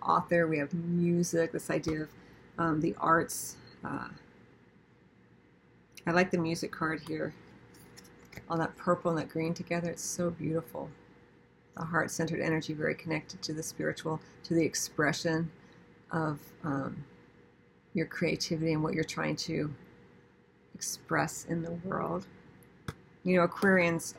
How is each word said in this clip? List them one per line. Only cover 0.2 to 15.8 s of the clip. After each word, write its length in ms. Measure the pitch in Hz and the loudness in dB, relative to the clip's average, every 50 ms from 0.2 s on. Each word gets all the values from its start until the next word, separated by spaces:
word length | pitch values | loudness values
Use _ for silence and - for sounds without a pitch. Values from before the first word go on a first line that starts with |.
| 175 - 170 170 165 | 4 4 4 4 4
we 100 | 160 160 147 | 4 2 0
have 140 | 143 - 175 | 0 0 -2
music, 800 | 170 170 170 175 175 170 175 175 175 175 - 170 165 165 160 | -2 -2 0 2 4 4 4 4 4 2 2 2 2 2 2
this 180 | - - - - | -2 -4 -4 -2
idea 340 | 151 156 147 160 156 156 151 | -2 -2 0 -2 -2 -2 -4
of, 60 | - - - - - - - - - - | -8 -12 -18 -20 -20 -20 -20 -20 -10 -4
um, 220 | - 165 165 151 156 | -2 0 2 2 2
the 160 | 160 170 - | 2 0 0
arts. 600 | - 151 160 165 165 - - - - - - - - - - - - - | 2 4 6 6 6 4 2 -4 -8 -8 -10 -12 -14 -18 -20 -16 -12 -8
Uh, 240 | 147 143 - - - - - - - - - - - - - - - _ - _ _ - - - - _ - - _ - - - _ _ _ _ _ - - _ _ - - - | -8 -6 -6 -8 -10 -14 -18 -20 -20 -20 -20 -20 -20 -20 -20 -20 -20 _ -20 _ _ -20 -20 -20 -20 _ -20 -20 _ -20 -20 -20 _ _ _ _ _ -20 -20 _ _ -20 -6 -2
I 40 | 175 | 2
like 200 | 165 180 185 185 | 4 4 4 4
the 60 | 190 | 2
music 340 | 175 160 165 170 170 - - | 0 2 0 0 -2 -4 -6
card 300 | - - 165 156 160 147 - | -4 -4 -2 -2 -2 -4 -4
here. 280 | 160 160 156 156 156 - - - - - - - - - - - - - - - - - - - - - - - - | -6 -6 -4 -4 -6 -6 -10 -18 -20 -20 -20 -20 -20 -20 -20 -20 -20 -20 -20 -20 -20 -20 -20 -20 -18 -18 -16 -8 -4
All 80 | 165 | -2
that 200 | 165 160 - - | 0 0 -2 -4
purple 340 | - - 175 175 175 - 175 | -2 2 2 2 2 2 0
and 80 | 165 151 | 0 0
that 80 | 160 | -2
green 260 | - - 160 160 165 170 | -2 -4 -2 -2 -2 -2
together, 360 | - 175 - 175 170 170 170 | -4 -4 -4 -2 -2 -2 -4
it's 120 | - - | -4 -6
so 280 | - - - 180 175 170 | -6 -6 -2 -2 -2 -2
beautiful. 600 | 170 170 156 156 160 165 160 - - 151 143 151 - - - - - - - - - - - _ _ _ _ - - | -2 -2 -4 -2 -2 -2 -4 -6 -8 -10 -10 -10 -12 -18 -20 -20 -20 -20 -20 -20 -20 -20 -20 _ _ _ _ -16 -10
The 60 | - 165 | -10 -6
heart-centered 560 | 160 170 160 - - - - 165 160 160 - | -2 0 0 0 0 -2 -2 -2 -2 -2 -2
energy, 320 | - 160 160 156 - - | 0 0 0 0 -2 -4
very 240 | 156 151 156 156 147 | -4 -2 -2 -2 -2
connected 460 | - - 160 160 151 - - - - | -2 -4 -4 -4 -4 -4 -8 -10 -10
to 100 | - - | -8 -6
the 100 | 151 156 | -6 -6
spiritual, 600 | 156 - - - 156 151 151 - - 160 156 151 - - - - - | -8 -8 -6 -4 -2 -2 -4 -2 -4 -4 -4 -4 -6 -14 -20 -18 -4
to 100 | - 165 | 0 2
the 100 | 165 156 | 4 4
expression 880 | - - - - - - - 151 147 156 - - 165 160 160 170 156 - - - - - - | 4 2 -2 -4 -2 0 2 2 2 2 0 0 0 0 0 -2 -4 -6 -14 -20 -20 -20 -20